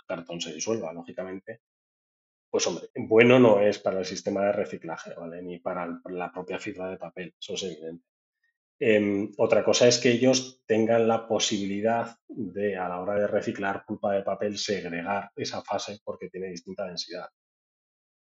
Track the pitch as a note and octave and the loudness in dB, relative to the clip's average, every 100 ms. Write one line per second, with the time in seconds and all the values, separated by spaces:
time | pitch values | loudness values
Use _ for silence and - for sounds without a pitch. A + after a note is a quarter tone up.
0 | - E2 E2+ E2+ E2+ D#2 F#2 A2+ E2 E2+ | -10 -10 -8 -10 -8 -6 -4 -4 -4 -10
1 | E2 F2+ F#2 F#2+ - - _ _ _ _ | -12 -12 -10 -10 -12 -16 _ _ _ _
2 | _ _ _ _ _ - - E2 - A#2+ | _ _ _ _ _ -2 0 -4 -8 -8
3 | G#2 A2 A#2+ B2+ A#2+ G2+ G#2 G2+ G#2+ F#2+ | 4 6 8 8 8 6 4 2 -2 -2
4 | F#2 F#2+ G2+ G2 G2+ G#2 F#2+ F#2 E2 D#2+ | -4 -6 -4 0 0 0 -4 -6 -10 -12
5 | - D#2+ E2 E2+ F2+ F2 F2 F2+ F2 E2+ | -12 -14 -12 -12 -10 -10 -8 -6 -6 -8
6 | - F2+ F2 F#2 F2+ - G#2+ F#2 F#2 F#2 | -10 -8 -8 -10 -10 -8 -8 -10 -8 -10
7 | E2+ F2+ F2 - - F#2 F#2+ D#2 D#2+ E2+ | -12 -12 -14 -14 -10 -8 -8 -8 -12 -14
8 | _ _ _ _ _ _ _ - B2 G#2+ | _ _ _ _ _ _ _ -2 4 6
9 | G#2 G2+ G#2 - A2+ A2+ A2 G#2 B2 A#2+ | 4 2 -2 0 4 4 4 6 6 6
10 | B2+ A#2 B2+ C3 - - - A2 A2 A#2 | 4 4 4 4 0 -8 0 2 4 4
11 | A2 A2+ - G#2 - G#2 G2 G2+ A2 A#2 | 4 2 0 0 0 0 -2 -2 0 0
12 | A#2 - - B3+ F#2+ F#2+ G#2 F#2 F2+ F2 | -2 -10 -14 -10 -8 -2 -2 -2 -4 -4
13 | F#2+ G#2 G2+ G#2 A#2+ G#2 G2 G2 - G#2+ | -2 0 2 0 0 -2 -2 -4 -6 -4
14 | G#2 G2 G2 G2 G#2 G2+ - F#2+ F2 E2+ | 0 0 0 -2 -4 -4 -4 -4 -4 -6
15 | F2 G2+ - - A#2 G2 - G2+ - G#2 | -4 -4 -6 -8 -8 -8 -4 -6 -6 -12
16 | - - F#2 F2+ F#2 E2+ F#2+ F#2 F#2+ F2 | -12 -12 -12 -10 -10 -10 -12 -10 -8 -8
17 | - F2 D#2 _ _ _ _ _ _ _ | -10 -12 -14 _ _ _ _ _ _ _
18 | _ _ _ | _ _ _